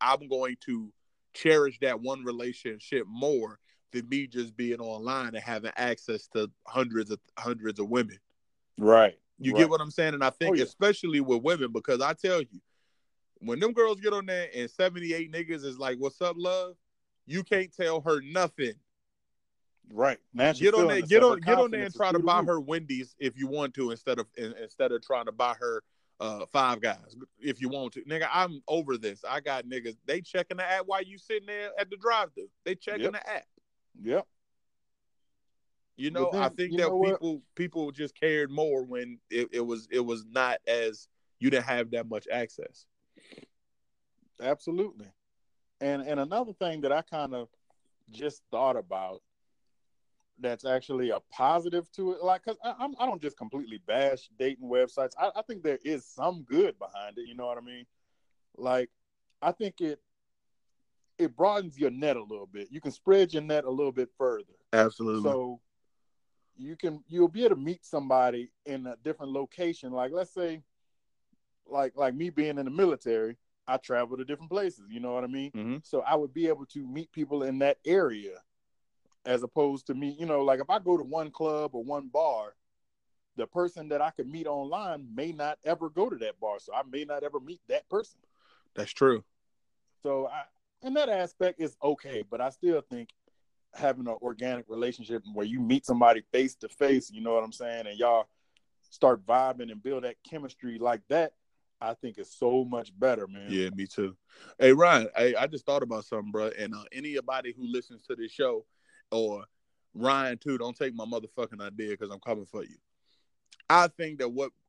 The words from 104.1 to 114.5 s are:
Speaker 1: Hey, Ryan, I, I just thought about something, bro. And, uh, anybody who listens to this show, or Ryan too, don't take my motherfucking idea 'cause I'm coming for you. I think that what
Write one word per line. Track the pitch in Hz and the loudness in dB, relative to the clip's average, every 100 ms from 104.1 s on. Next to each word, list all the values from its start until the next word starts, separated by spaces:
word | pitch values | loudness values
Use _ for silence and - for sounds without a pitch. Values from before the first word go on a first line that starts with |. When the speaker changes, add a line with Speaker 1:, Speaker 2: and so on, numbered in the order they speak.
| - _ - - - | -6 _ -20 -16 6
Speaker 1:
Hey, | 131 | 8
Ryan, | 135 175 143 110 - | 10 10 8 4 2
I, | 123 110 | 2 2
I | 139 | 0
just | 156 | -2
thought | - 143 | -2 -2
about | 123 110 | -2 -6
something, | - 110 104 | -6 -6 -4
bro. | 107 110 - | -2 -2 -4
And, | 104 | -8
uh, | 110 101 | -10 -14
anybody | 131 151 139 123 131 123 120 | -12 -6 -6 -4 -6 -6 -8
who | 120 | -6
listens | 123 - 117 - | -6 -6 -12 -10
to | |
this | 117 113 | -8 -6
show, | - 131 113 - _ _ _ _ | -2 0 0 -6 _ _ _ _
or | 113 110 104 - _ _ _ _ | -2 0 -2 -12 _ _ _ _
Ryan | - 127 135 131 117 | -2 2 2 0 -4
too, | 147 127 | -6 -6
don't | 120 120 | -6 -6
take | 135 | -6
my | 117 | -6
motherfucking | 110 117 110 - 113 107 | -8 -8 -8 -8 -10 -10
idea | 101 104 107 101 | -12 -8 -8 -8
'cause | 104 | -10
I'm | 98 | -10
coming | 123 107 95 | -8 -8 -8
for | 107 | -12
you. | - - _ _ _ _ _ _ _ - - | -12 -16 _ _ _ _ _ _ _ -8 4
I | 170 175 | 6 6
think | - 160 147 | 2 -8 -4
that | 123 | -4
what | 127 135 | -2 -6